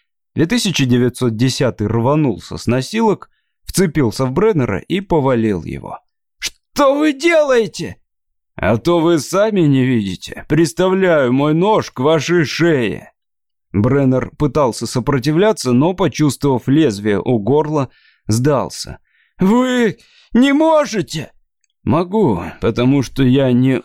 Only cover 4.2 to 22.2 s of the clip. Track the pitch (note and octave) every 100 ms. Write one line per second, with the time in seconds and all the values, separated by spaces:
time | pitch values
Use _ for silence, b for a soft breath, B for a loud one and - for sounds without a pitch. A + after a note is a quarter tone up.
4.2 | C3 C3+ G#3+ F3+ B2 G2 - - G3 E3
5.2 | C3+ B2 A2+ F#2+ D2+ C2+ G1+ - _ _
6.2 | _ _ - - _ - C#4+ C#4 D#4 C4+
7.2 | E4 E4 D4 B3+ G#3+ - C#3 - _ _
8.2 | _ _ _ - - A2+ D#3+ F3 D#3+ E3+
9.2 | - F#3 G#3+ G3+ D#3 C3+ B2+ A#2+ G2 F2
10.2 | - - - D3+ E3 - F#3 F#3+ F#3+ D#3+
11.2 | B2+ C3 D3 D#3 F#3+ G#3 - - C3+ D#3+
12.2 | C#3 F3 C#3+ - E3 D3 A2 D#2 - _
13.2 | _ _ _ _ _ - A2+ C#3 C3+ B2+
14.2 | A#2+ - D3 B2 C3+ G#2+ A#2 B2+ G#2+ C3+
15.2 | B2 D#3 G#3+ G#3+ B2+ B2 D#3 F#3+ F3+ -
16.2 | D3+ - D3 B2+ - C#3+ D3+ G2+ G#2 G2+
17.2 | - B2 G2+ C#3+ D3+ D3+ C3 b b b
18.2 | b A2+ C3 C#3 F#2 - - - _ _
19.2 | _ - F#3 A#3 B3+ B3+ A#3 - b b
20.2 | b A3 C4+ C#4 D#4+ D#4 C#4 G#3+ D#3+ D#3+
21.2 | C3 _ _ _ _ _ - D3 F3 G#3+